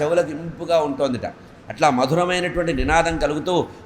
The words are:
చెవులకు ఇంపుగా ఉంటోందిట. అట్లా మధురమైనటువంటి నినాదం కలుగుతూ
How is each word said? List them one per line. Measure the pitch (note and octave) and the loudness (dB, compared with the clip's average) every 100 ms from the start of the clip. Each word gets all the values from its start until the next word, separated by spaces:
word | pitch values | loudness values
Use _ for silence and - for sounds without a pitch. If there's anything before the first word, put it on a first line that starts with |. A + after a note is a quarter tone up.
చెవులకు | D3+ F3 D3+ | 0 2 0
ఇంపుగా | D3+ E3 D3 E3 E3 | -4 -10 -10 0 2
ఉంటోందిట. | D3+ C#3 C#3 A#2+ F#2 - - - - | 2 -2 -2 -2 -6 -12 -20 -20 -16
అట్లా | G#2+ D#3 | 2 2
మధురమైనటువంటి | B2+ C3 E3 F3+ F3+ F3 F3 E3+ | 4 2 2 2 0 -2 -2 -2
నినాదం | C#3 C#3 E3 E3+ D#3+ | 0 2 2 2 0
కలుగుతూ | D3 D3+ D#3+ F3 C3 - | -2 -2 0 0 0 -6